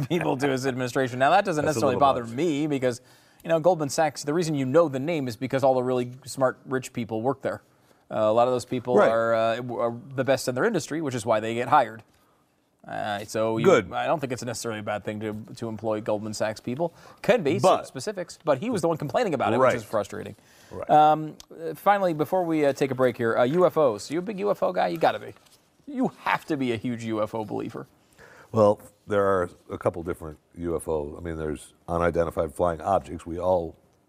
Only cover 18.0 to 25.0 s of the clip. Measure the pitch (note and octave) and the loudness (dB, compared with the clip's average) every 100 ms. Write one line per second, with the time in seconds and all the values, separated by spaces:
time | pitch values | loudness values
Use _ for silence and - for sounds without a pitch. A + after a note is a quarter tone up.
18 | - G3 E3+ - D#3 C3 A3 G#3+ E3 D#3+ | -8 -8 -12 -6 0 0 0 0 0 0
19 | C#3+ G#3 A#3 C3+ G#2 A2+ C3 A#2 G#2+ A2 | -2 0 0 0 2 4 4 2 -2 -2
20 | G2 G2 G2+ G#2+ _ _ - F#2+ - D#3 | -2 -6 -10 -14 _ _ -16 -10 2 6
21 | D3+ D3+ D#3 - - - D#3+ D3+ G3 G3+ | 6 4 -2 -12 -20 -14 -12 -2 2 4
22 | F#3 D#3 D3 F#3 E3+ D#3 C#3 C#3 C#3 B2+ | 2 0 0 0 2 2 2 2 0 2
23 | B2+ A#2 A#2 A2 B2 E3 E3+ D#3+ C#3+ G#2 | 2 2 0 2 2 4 4 4 2 0
24 | - D#3 F3+ F#3+ G3+ F#3 F#3+ F3+ F#3 E3+ | -4 -6 -6 -4 -2 -2 -2 0 -2 0